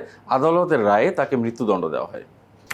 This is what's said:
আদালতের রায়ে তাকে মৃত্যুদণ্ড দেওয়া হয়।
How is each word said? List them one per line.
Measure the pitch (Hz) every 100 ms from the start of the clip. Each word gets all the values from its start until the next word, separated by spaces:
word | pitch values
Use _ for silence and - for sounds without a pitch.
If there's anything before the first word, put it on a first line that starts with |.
| - - -
আদালতের | 131 151 170 175 151 104
রায়ে | 104 147
তাকে | 185 139 131
মৃত্যুদণ্ড | 117 113 113 95 82
দেওয়া | 69 67
হয়। | - - - _ _ -